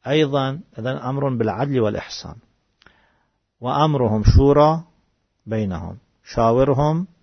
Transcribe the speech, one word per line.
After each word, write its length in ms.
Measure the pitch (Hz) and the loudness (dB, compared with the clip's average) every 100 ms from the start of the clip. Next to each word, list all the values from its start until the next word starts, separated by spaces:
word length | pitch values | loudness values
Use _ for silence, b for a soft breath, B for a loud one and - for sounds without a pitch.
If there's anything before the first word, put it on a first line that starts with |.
| 131 | -2
أيضًا 520 | 156 147 139 135 139 - - | 0 0 0 -2 -6 -12 -10
إذن 80 | 117 | -8
أمر 420 | 143 123 139 139 | -6 -6 -4 -2
بالعدل 500 | 123 110 98 143 131 | -2 -2 -2 -2 0
والإحسان، 560 | 107 104 - - - 117 _ _ _ _ b b b b b b _ _ | 0 -2 -10 -14 -16 -18 _ _ _ _ b b b b b b _ _
وأمرهم 600 | 120 143 156 143 117 107 | -6 0 0 2 0 2
شورى 600 | 107 131 139 143 151 165 - _ _ _ _ _ - | 4 6 6 6 4 2 -8 _ _ _ _ _ -8
بينهم، 520 | 110 101 85 87 95 _ _ | -4 -4 -6 -10 -16 _ _
شاورهم 840 | - - 113 120 135 131 147 160 185 _ | -8 -2 2 2 2 2 0 -2 -4 _